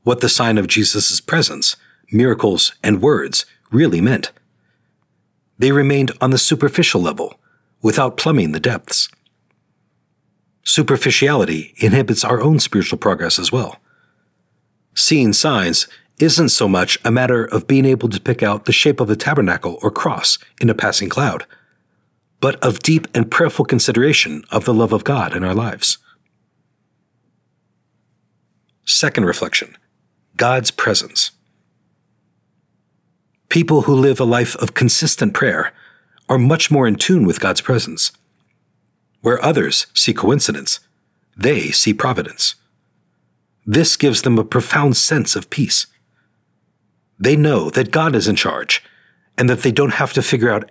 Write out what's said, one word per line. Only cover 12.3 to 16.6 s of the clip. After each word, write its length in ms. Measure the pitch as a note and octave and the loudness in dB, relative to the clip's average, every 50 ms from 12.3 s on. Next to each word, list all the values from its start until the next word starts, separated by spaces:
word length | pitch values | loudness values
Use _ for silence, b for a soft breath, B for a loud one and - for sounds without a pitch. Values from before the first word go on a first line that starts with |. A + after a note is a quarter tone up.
| B2 A2+ | 0 2
own 180 | A#2+ D3+ D#3 C#3 | 2 2 2 2
spiritual 400 | - - - G2+ F2 - - - | 2 0 0 -2 0 -2 -4 -2
progress 400 | - G#2 F#2 D#2 F2 - - - | 0 -2 0 0 -2 -4 -2 -2
as 140 | F2+ - | -2 -2
well. 280 | - C3 G2+ - - - _ _ _ _ _ _ _ _ _ _ _ _ _ _ _ _ _ _ _ _ _ _ - | -2 -4 -4 -6 -10 -18 _ _ _ _ _ _ _ _ _ _ _ _ _ _ _ _ _ _ _ _ _ _ -6
Seeing 380 | - - - D#3+ D3 B2 A2 | -4 0 0 2 2 2 2
signs 560 | G2+ - - D#3 C3+ G#2 F2+ F2 E2 - - b b b b b b - | 2 2 0 0 0 0 -2 -2 -2 -4 -4 b b b b b b 0
isn't 320 | D3+ E3 D#3+ - D#3+ B2 | 0 2 2 2 2 2
so 180 | - - | 2 2